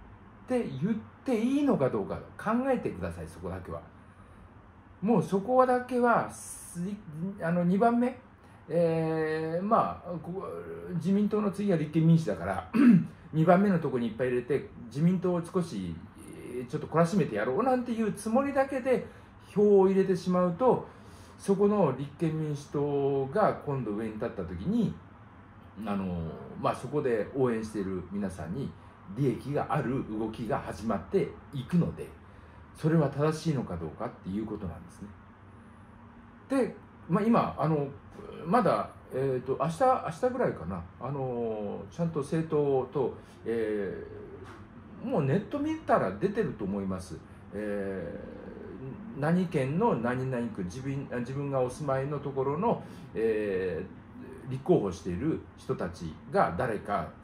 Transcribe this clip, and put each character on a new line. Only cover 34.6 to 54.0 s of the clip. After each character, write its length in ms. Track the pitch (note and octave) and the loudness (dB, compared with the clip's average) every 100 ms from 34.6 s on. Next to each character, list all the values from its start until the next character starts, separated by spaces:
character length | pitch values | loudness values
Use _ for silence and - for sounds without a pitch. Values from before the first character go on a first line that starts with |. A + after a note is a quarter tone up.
| F2+ | -8
な 80 | E2 | -10
ん 80 | |
で 80 | - | -14
す 100 | - | -16
ね。 60 | G#2 - - - - - - - - - - - - - - | -16 -16 -20 -20 -20 -20 -20 -20 -20 -20 -20 -20 -20 -20 -2
で、 260 | C4+ A3 - - - - | 0 0 -4 -18 -16 0
ま 120 | G3 | 2
あ、 20 | |
今、 320 | A3 G3 A#2+ - | 4 4 2 0
あ 100 | D3+ | 0
の、 200 | D3+ C#3 - - - - - D#3 | 2 -2 -8 -18 -18 -16 -10 2
ま 160 | A#3+ | 4
だ、 280 | E3+ G#2+ F#2+ - - | 4 2 -2 -10 -8
え 280 | C3 C3+ B2+ | -2 0 -2
ー 20 | C3 | -2
と、 120 | C3 | -2
明 80 | D#3+ | -2
日、 160 | E3 C4 B3+ - | 2 4 4 0
明 240 | - B3+ | -2 -2
日 40 | |
ぐ 60 | B3+ | 0
ら 100 | F#3+ | -2
い 40 | |
か 120 | - E2 | -2 -6
な、 180 | F2+ E2+ - | -8 -10 -10
あ 100 | B2 | -8
の、 720 | C#3+ B2+ A#2+ A#2 G#2+ G#2 G2+ - | -6 -4 -4 -4 -4 -6 -8 -10
ち 80 | - | -4
ゃ 60 | E3+ | -2
ん 40 | |
と 100 | D#3+ | -2
政 300 | C3 D#3+ D#3 D3+ | -2 -2 0 2
党 320 | C#3+ C3+ A#2+ | 4 2 0
と、 240 | D3 A2+ - - - A2 | -2 -2 -4 -14 -10 -4
え 580 | A#2 G#2+ G#2 F#2+ E2 - - - - - - - - - - | -2 0 -2 -4 -6 -10 -14 -14 -16 -16 -18 -20 -20 -18 -12
ー、 40 | A#3+ | -2
も 120 | A3 | 0
う 40 | |
ネ 120 | C3+ F3+ | 4 2
ッ 100 | - | 0
ト 140 | C#4+ | -4
見 160 | D4+ D#4+ | -2 -2
た 180 | - G#3+ | 2 2
ら 140 | G#2 | 2
出 180 | G2 F#3+ | 0 -2
て 140 | A3+ | 0
る 100 | D#3+ | -2
と 120 | - F#2+ | -4 -4
思 160 | G2+ | -4
い 40 | G2 | -4
ま 140 | F#2 | -6
す。 180 | F2 D2+ - - - | -8 -14 -16 -20 -12
え 640 | G2+ G#2+ G#2 G2 F#2+ E2+ - - - - - - - - - - C3+ | -8 -6 -4 -4 -6 -8 -10 -12 -14 -14 -14 -14 -12 -12 -12 -12 -4
ー、 20 | |
何 280 | D3+ F3+ F3+ | 0 2 2
県 320 | D3 C3 E3 | 0 0 2
の 160 | A#3 C#3+ | 2 2
何 340 | A#2+ B2+ C3 | 0 -2 -2
々 180 | B2 A#2 | -2 -4
区、 140 | G2+ F2 | -6 -8
自 160 | C3 | -8
分、 260 | C3+ C#3 - B2 | -6 -6 -6 -6
自 140 | B2 | -6
分 160 | C3+ C#3+ | -6 -2
が 120 | C3+ | 0
お 80 | B2 | 0
住 180 | B2 C#3+ | -2 -2
ま 120 | C3 | -2
い 60 | C#3 | -2
の 140 | C#3+ | -4
と 100 | C#3 | -4
こ 140 | C3+ | -2
ろ 160 | C3+ D3+ | -2 0
の、 240 | A3+ F3+ - - - - | 0 0 -4 -16 -8 0
え 680 | A2+ G#2+ G#2 F#2 F#2 E2 G2 - | 2 2 0 0 -2 -4 -6 -12